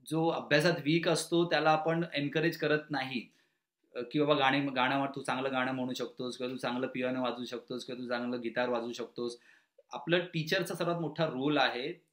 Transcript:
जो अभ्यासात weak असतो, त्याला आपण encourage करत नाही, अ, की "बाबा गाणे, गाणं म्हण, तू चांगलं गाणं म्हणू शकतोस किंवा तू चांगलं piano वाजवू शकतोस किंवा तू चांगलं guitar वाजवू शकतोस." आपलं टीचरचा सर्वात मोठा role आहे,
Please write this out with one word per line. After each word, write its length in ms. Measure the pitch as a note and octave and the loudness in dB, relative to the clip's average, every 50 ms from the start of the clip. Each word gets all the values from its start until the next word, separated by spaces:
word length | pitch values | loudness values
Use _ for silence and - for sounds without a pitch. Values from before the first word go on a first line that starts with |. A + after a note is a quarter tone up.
| B2+ - | -8 -4
जो 180 | D3+ D#3+ D#3+ E3 | 0 2 2 2
अभ्यासात 460 | D#3 C3+ A#2+ - D#3 D3+ F3 F3+ E3 - C3+ | 2 0 0 4 4 6 6 4 2 2 2
weak 240 | C#3+ D#3+ E3+ E3+ F3+ | 2 2 4 4 4
असतो, 380 | D#3+ D3+ - - E3+ E3+ E3+ | 2 2 0 2 2 2 4
त्याला 240 | - D#3+ D3 D#3 D#3 | 4 4 4 6 6
आपण 340 | D#3 D3+ - E3 E3 E3+ E3+ E3+ - | 4 4 4 2 0 0 0 -2 -2
encourage 420 | C#3+ C#3+ C#3 D3+ D#3+ D#3+ E3+ D#3+ | -2 -2 0 0 2 0 0 0
करत 340 | - D#3 D3 D3+ D3+ - - | 0 0 2 2 2 0 -2
नाही, 420 | D3 C3 C3 C3 C3+ A2 F2+ - _ _ _ _ _ _ _ _ _ _ _ _ - | -4 -4 -4 -4 -6 -6 -6 -8 _ _ _ _ _ _ _ _ _ _ _ _ -10
अ, 40 | B2 A#2+ - - | -10 -8 -2 0
की 80 | D3 | 2
"बाबा 140 | D3 C#3+ D3+ | 4 4 4
गाणे, 260 | C#3+ C3+ C3+ C#3 C#3+ | 4 6 4 4 4
गाणं 380 | C#3 C#3 B2+ B2+ B2 C3 C#3 C#3 | 2 0 0 2 2 2 2 0
म्हण, 100 | C#3 C#3 - | 0 -2 -4
तू 60 | C3+ C3 | -6 -4
चांगलं 300 | - B2+ C3 C3+ C3+ C3 | -4 -2 -2 -2 -2 0
गाणं 200 | C3 B2+ C3 C3 | 0 0 0 -2
म्हणू 200 | C3 B2+ B2+ B2+ | -2 -4 -4 -4
शकतोस 440 | - A#2+ - - - B2+ B2 A#2 | -6 -6 -8 -8 -8 -8 -6 -6
किंवा 160 | - B2 B2+ C3 | -6 -6 -6 -6
तू 40 | |
चांगलं 300 | B2 - B2 B2 B2+ C3 | -4 -4 -4 -2 -2 -4
piano 360 | B2+ - B2+ B2+ B2+ B2+ B2+ B2+ | -4 -4 -2 -2 -2 -2 -2 -2
वाजवू 220 | A#2+ A#2 B2 A#2+ | -2 -2 -4 -6
शकतोस 400 | - B2 A2+ - - B2+ A#2+ - | -8 -8 -8 -8 -8 -10 -10 -8
किंवा 180 | - B2 B2 B2 | -10 -10 -8 -6
तू 60 | A#2+ | -4
चांगलं 320 | A#2+ A#2+ B2 B2 B2 A#2+ | -4 -4 -2 -4 -4 -4
guitar 280 | A2+ A2+ A2 B2 B2 B2 | -4 -4 -2 0 0 0
वाजवू 240 | B2 A#2 A2+ A#2+ A2+ | 0 -2 -2 -4 -6
शकतोस." 460 | - A2+ - - A#2+ A#2+ A#2+ A#2+ - _ - - _ _ _ _ _ - - B2+ | -8 -8 -10 -8 -6 -6 -6 -6 -10 _ -20 -20 _ _ _ _ _ -18 -12 -12
आपलं 260 | A#2 - E3 E3+ F3+ | -8 -2 0 0 0
टीचरचा 560 | E3+ - - D#3+ D#3 - F#3+ F#3+ F3 F3+ F#3 | 0 -2 -4 -4 -2 0 0 0 0 -2 -4
सर्वात 260 | E3 F3 E3+ E3+ E3+ | -4 -2 -2 -2 -2
मोठा 260 | E3 C#3+ - - E3 | -2 -4 -2 0 -2
role 320 | D3 B2 C3 C3+ D3+ D3 C#3 | 0 0 0 0 2 4 4
आहे, 460 | B2+ A#2+ A#2+ A#2+ C3+ D#3+ F3+ - _ _ | 4 2 0 -2 -6 -6 -8 -10 _ _